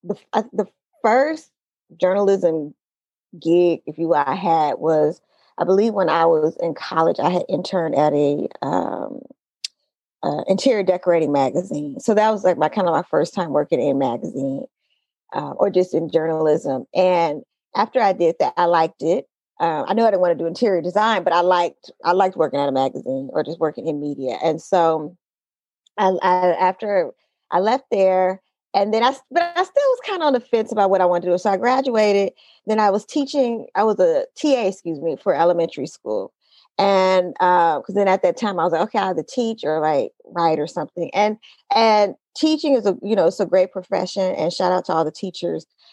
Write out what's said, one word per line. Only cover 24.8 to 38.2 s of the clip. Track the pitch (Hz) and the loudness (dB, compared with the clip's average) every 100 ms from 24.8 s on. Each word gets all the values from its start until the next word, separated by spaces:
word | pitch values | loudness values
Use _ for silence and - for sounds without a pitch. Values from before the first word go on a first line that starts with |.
| 165 160 151 - _ _ _ _ _ _ _ - | 2 0 -6 -16 _ _ _ _ _ _ _ -2
I, | 190 185 | 0 2
I, | 185 180 180 | 2 2 2
after | 160 185 190 214 196 151 - _ _ - | 2 0 -2 -2 -2 -2 -6 _ _ -4
I | 175 | -2
left | 208 269 - | 0 -2 -2
there, | 202 190 185 185 190 _ _ _ | 0 2 2 0 -2 _ _ _
and | 202 208 | -2 0
then | 220 | 0
I | 240 | 0
s-, | - - | -2 -4
but | 330 | -2
I | 339 339 | -2 -2
still | 381 554 | -2 0
was | 571 508 | 0 0
kinda | 440 370 302 | -4 -2 0
on | |
the | 247 | 0
fence | - 226 220 | 0 -2 0
about | 214 196 | 0 2
what | 190 | 4
I | |
wanted | 180 175 175 | 2 2 0
to | |
do. | 180 | 0
So | 208 | 0
I | 190 | 0
graduated. | 240 262 269 220 208 202 196 - _ _ - | 2 0 0 2 2 2 0 -4 _ _ -4
Then | 220 | 2
I | 208 | 2
was | 202 | 0
teaching, | - 311 277 294 240 226 - - | -2 -4 -2 0 0 -2 -6 0
I | |
was | 220 202 | 0 2
a | 175 151 - | 2 2 -2
T | - 302 254 | -2 0 2
A, | 190 | 0
excuse | - 170 147 | -4 -8 -6
me, | 165 | -6
for | 139 202 151 | -4 -2 2
elementary | 170 170 165 - 131 | 2 2 -2 -4 -10
school. | - - 104 95 _ _ _ _ - | -10 -6 -6 -6 _ _ _ _ -2
And, | 202 190 185 185 180 - | 2 4 4 2 0 0
uh, | 180 175 170 147 | 2 4 4 0
'cause | - | -2
then | 196 190 | 0 2
at | 190 | 2